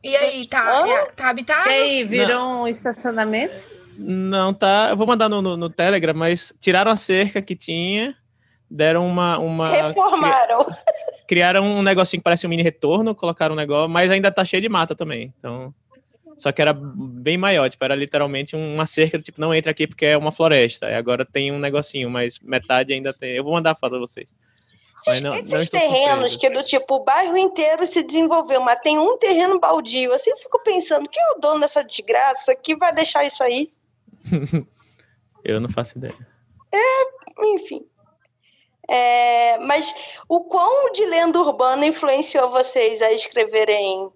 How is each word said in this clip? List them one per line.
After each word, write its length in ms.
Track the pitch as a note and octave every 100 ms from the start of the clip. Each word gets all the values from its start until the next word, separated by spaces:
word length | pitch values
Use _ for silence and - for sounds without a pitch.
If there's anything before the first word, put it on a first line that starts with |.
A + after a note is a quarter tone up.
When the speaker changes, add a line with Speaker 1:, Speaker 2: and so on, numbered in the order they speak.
Speaker 1:
E 100 | C4+ C#4
aí, 300 | C#4+ C4+ A#3
tá, 380 | C4+ A3+ C#4+
Speaker 2:
Hã? 40 | F#4
Speaker 1:
é, 180 | C5+ C#5
tá 240 | - C4
habitado? 380 | A#3+ B3 D4+ F#4
Speaker 3:
E 40 |
aí, 320 | C4+ C#4+ C4+
virou 340 | A3 A#3+ A#3+ B3
Speaker 4:
Não. 240 | B3+ B3
Speaker 3:
um 60 | A#3+
estacionamento? 920 | A#3 B3+ A3 B3 A3+ G#3+ G#3+ D#4 - - - - -
Speaker 4:
Não, 540 | G#3 F#3 F#3+ G3 F#3+
tá. 360 | G3 G3 G3+ A3
Eu 60 | G3+
vou 100 | A3
mandar 220 | A#3 A3
no, 120 | G#3
no, 160 | F#3+ F3
no 140 | E3+
Telegram, 440 | - F3 G3 D#3+
mas 400 | D#3+ E3 F3 - -
tiraram 300 | - F3+ G#3
a 40 | G#3+
cerca 440 | - F#3 G3+ G3+
que 160 | G3 F#3
tinha, 580 | - E3 F3 G3+ B3 C4+ _ _ _ _ _
deram 360 | D3+ D3+ E3 F3+
uma, 320 | F3 F3 D#3+
uma 320 | E3 D#3+ D#3+
Speaker 2:
Reformaram. 960 | - D3+ G4+ G4 F#4+ D4+ C4+ A#3+ A#3
Speaker 4:
cri-, 600 | - - - - - - -
criaram 380 | F3 F3 F#3
um 180 | G3+ G3+
negocinho 380 | G3 F#3+ F3+ F3
que 40 |
parece 220 | E3+ E3+ F3+
um 40 |
mini 120 | E3+
retorno, 520 | E3+ D#3 D3 F#3 A3
colocaram 400 | G#3 E3+ E3+ D#3+
um 40 | D#3
negócio, 300 | D3+ C#3+ D#3+
mas 220 | E3+ F#3
ainda 200 | G3 G3
tá 140 | G3
cheio 160 | F#3 F#3
de 80 | G#3+
mata 260 | F#3+ E3
também, 380 | D#3 D#3+ B2 A#2+ -
então. 360 | B2+ B2 B2+ - _ _ _ _ - -
Só 160 | D3
que 80 | C#3
era 140 | D3
bem 640 | C#3+ C#3+ B2+ C3 B2 B2 F3
maior, 280 | F#3+ F3+ C3
tipo, 120 | -
era 120 | C3
literalmente 600 | C#3 C#3+ D3 C#3+ C#3 D3
uma 300 | D#3+ D#3 D3+
cerca, 340 | D#3 - D#3+ D#3+
tipo, 220 | D#3 -
não 140 | D#3
entra 160 | D#3+ D#3
aqui 160 | D3+ D3+
porque 180 | -
é 140 | D3+ D3+
uma 120 | D3+
floresta. 600 | D3+ E3 D3 A#2+ - G#2+
E 40 |
agora 300 | A2 A#2+ B2
tem 260 | C3 C#3+ C#3
um 80 | C#3+
negocinho, 520 | C#3+ C#3+ D3 C#3+ B2
mas 280 | B2 A#2+ -
metade 520 | A2+ C3 - B2+ C3
ainda 180 | C3+ C3+
tem. 160 | C3+ C3
Eu 120 | B2+
vou 120 | C#3+
mandar 160 | E3+ D#3+
a 40 |
foto 180 | D#3 B2+
pra 80 | B2+
vocês. 340 | A#2+ - - _ _ _ _ _ _ _ -
Mas 160 | D#5
não, 80 | -
Speaker 2:
Esses 160 | A4 -
Speaker 4:
não 120 | -
estou 200 | E3 -
Speaker 2:
terrenos 520 | D#4+ C4 C#4 C4+ B3
Speaker 4:
surpreso. 60 | A#3
Speaker 2:
que 120 | C4
do 120 | C4
tipo, 320 | C#4 C4+ C4 C4+
o 80 |
bairro 340 | C4+ D4 F#4 F4+
inteiro 480 | F#4+ F#4 D#4 D#4+ F4
se 160 | F4
desenvolveu, 580 | C4+ D4+ E4 E4 D#4+ C4+
mas 180 | B3+ B3
tem 160 | D4+ D4+
um 180 | E4+ B4+
terreno 420 | G#4+ E4+ F4+ F#4+
baldio. 540 | E4 D#4+ A3+ B3 B3+
Assim, 160 | B3+ -
eu 80 | C5
fico 240 | - -
pensando, 460 | - F#4 - D4 C#4+
quem 140 | -
é 80 | E5
o 100 | A4
dono 200 | C#4+ D#4
dessa 220 | D4 D4
desgraça 720 | B3+ - G#3 A#3+ C4+ C4 -
que 220 | B4+ - D#4
vai 160 | F4
deixar 320 | E4 D#4+ D4+
isso 180 | C#4+ -
aí? 300 | B3+ B3 D#4 _ _ _ _ _
Speaker 4:
<laughs> 420 | - E3+ C#3 E3 - _ _ _ _ _ _ _
Eu 160 | - G#2+
não 100 | A#2+
faço 260 | - A#2+ -
ideia. 180 | C3 - A#2+ _ _ _ _
Speaker 2:
É, 760 | G4+ B4+ C5 C5 - - - G#4+
enfim. 320 | G4 - - - _ _ _ _ _ _ _ _ _ -
É, 680 | B3 B3 A#3+ A#3+ A#3+ A#3 A3+
mas 360 | C4 D4 D4+ - - - -
o 120 | E4+
quão 520 | E4+ F4+ F4+ C5+ C5+
de 140 | - G#4+
lenda 320 | E4 E4+ E4
urbana 460 | D4 - B3+ C4+ D4
influenciou 640 | D#4 D4 C4+ D4+ D4 B3+
vocês 500 | B3+ B3+ C4+ A3 A3
a 100 | A3
escreverem 1000 | A3 - A#3+ A3 A3 G#3+ G#3+ G3 F#3+ F#3+